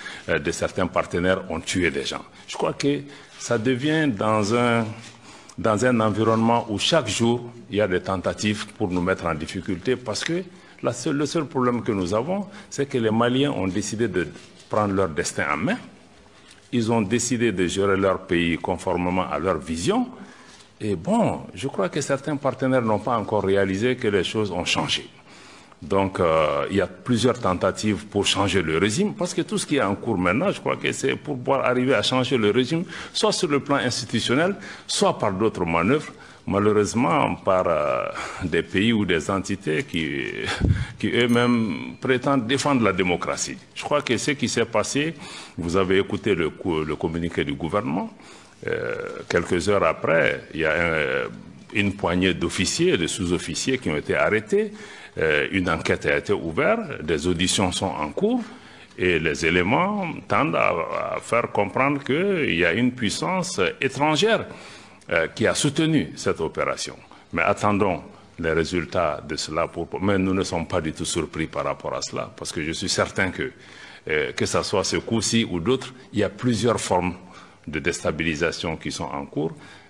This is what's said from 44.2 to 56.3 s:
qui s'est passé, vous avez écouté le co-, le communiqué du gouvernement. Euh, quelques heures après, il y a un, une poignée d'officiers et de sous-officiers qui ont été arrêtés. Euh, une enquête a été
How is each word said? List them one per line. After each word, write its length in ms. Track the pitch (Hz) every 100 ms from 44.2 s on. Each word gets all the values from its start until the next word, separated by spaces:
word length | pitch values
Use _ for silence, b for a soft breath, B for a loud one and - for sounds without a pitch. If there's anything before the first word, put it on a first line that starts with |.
| -
qui 160 | 143 117
s'est 160 | -
passé, 500 | 110 110 101 139 156 165 B B B -
vous 200 | 85 90
avez 220 | 92 95
écouté 360 | 98 101 113
le 160 | 87 78
co-, 320 | - 95 80
le 140 | 76 76
communiqué 480 | 85 82 85 -
du 100 | 73
gouvernement. 580 | 71 78 101 123 170 226 - B B B - -
Euh, 300 | 80 60 - - - -
quelques 400 | 87 85 90 82
heures 160 | 101
après, 600 | 82 76 - 80 71 67 -
il 80 | 78
y 40 |
a 80 | 78
un, 560 | 80 85 80 69 67 57 53 - - -
une 180 | 110 101
poignée 400 | 95 90 90 92
d'officiers 600 | 85 87 - 85 - 175
et 40 | 123
de 80 | 78
sous-officiers 720 | - 87 87 - 80 - 131
qui 120 | 87
ont 60 | 73
été 200 | - 76
arrêtés. 560 | 78 107 107 202 220 208 B B B -
Euh, 280 | 80 76 67
une 160 | 95 90
enquête 380 | 82 - 90 78
a 100 | 73
été 160 | -